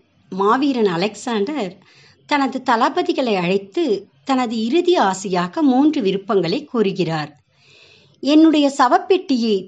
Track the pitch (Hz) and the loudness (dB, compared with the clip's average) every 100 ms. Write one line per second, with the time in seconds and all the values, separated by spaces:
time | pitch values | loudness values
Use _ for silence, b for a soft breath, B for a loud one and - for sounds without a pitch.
0 | _ _ - 185 196 254 285 254 208 165 | _ _ -12 -2 0 2 0 0 0 0
1 | 208 208 - 220 202 302 190 - b b | -4 -6 -6 -4 -4 -4 -8 -10 b b
2 | b b - 294 262 262 262 240 269 359 | b b -4 -2 -2 -4 -2 0 0 0
3 | 349 330 254 196 175 196 196 - 311 196 | -2 -2 -2 -2 0 -2 -4 -4 -2 -2
4 | - _ - 262 247 226 226 330 359 349 | -6 _ -4 -2 -2 -4 -2 0 2 2
5 | 208 185 202 180 180 330 294 254 302 302 | 2 -2 -4 -4 -4 0 2 4 2 2
6 | 190 190 - 196 165 247 - 240 196 180 | -2 -2 -2 0 0 -4 -4 -2 0 0
7 | 160 160 147 - _ b b b b b | -2 -4 -8 -14 _ b b b b b
8 | b b 262 302 320 302 277 269 247 359 | b b 2 4 6 4 2 2 2 2
9 | 381 370 - 254 226 196 | 2 0 0 -2 0 -2